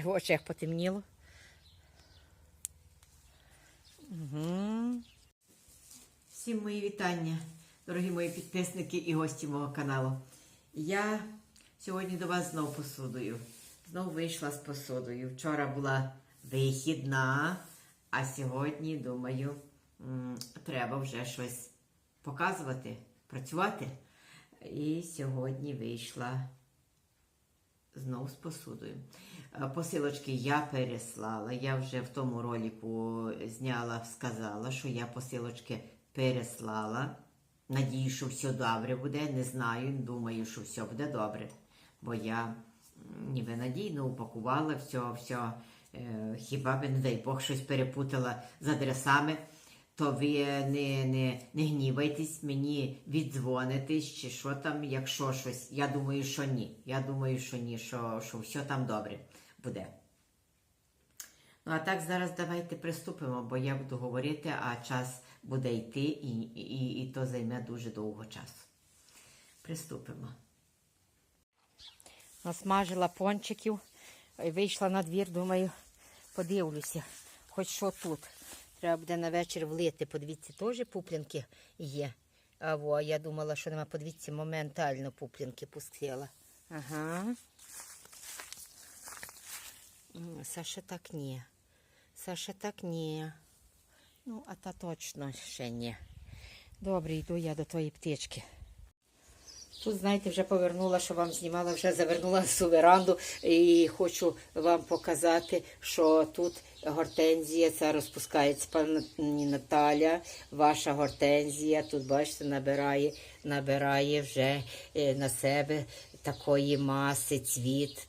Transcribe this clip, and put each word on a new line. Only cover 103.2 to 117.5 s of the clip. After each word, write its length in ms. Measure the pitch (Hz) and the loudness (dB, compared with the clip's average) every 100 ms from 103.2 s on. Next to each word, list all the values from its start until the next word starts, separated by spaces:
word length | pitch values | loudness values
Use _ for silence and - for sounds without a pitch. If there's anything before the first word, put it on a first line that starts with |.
| - - | 2 0
І 460 | - 170 170 170 160 | 6 10 12 10 8
хочу 480 | - 175 - 170 - - | 6 2 4 2 2 -8
вам 280 | - 165 170 | 2 4 4
показати, 800 | 165 165 175 151 170 165 170 175 - - | 4 0 2 4 6 6 4 0 0 -10
що 440 | - - 160 160 | -2 6 10 10
тут 280 | 156 165 175 175 - - 156 | 8 2 0 0 -16 -8 -2
гортензія, 840 | 151 156 - 160 165 156 165 160 | 0 0 6 6 6 4 6 6
ця 220 | 160 156 | 6 4
розпускається. 720 | 151 - - - 156 143 143 - | 4 0 -6 0 6 6 4 2
Пані 760 | 160 156 156 - - 147 147 143 | 2 4 4 0 -2 0 2 2
Наталя, 720 | 139 - 151 147 147 156 170 - - - | 0 4 6 8 8 6 4 0 -14 -8
ваша 420 | 143 151 151 160 | 6 6 6 2
гортензія, 880 | 143 139 - 143 147 147 143 156 151 | 2 2 4 6 6 4 0 4 4
тут, 240 | 151 143 131 | 4 -2 2
бачите, 380 | 139 151 - | 2 2 -2
набирає, 680 | 147 139 135 139 143 139 147 151 - - | -2 0 2 2 4 4 2 0 -14 -10
набирає 800 | 147 143 139 139 139 139 143 147 | -2 0 2 2 4 4 4 2
вже, 420 | 135 135 131 139 123 - - | 2 2 4 4 -2 -10 -4
е, 200 | - 143 | 2 4
на 140 | 135 135 | 4 2
себе 560 | - 139 143 147 151 131 - - - | 2 4 4 4 0 -2 -10 -18 -6
такої 560 | - 139 - 143 143 139 | -4 -2 4 6 6 4
маси 600 | 139 139 139 139 - 139 | 4 4 2 2 2 0
цвіт. 680 | - | 0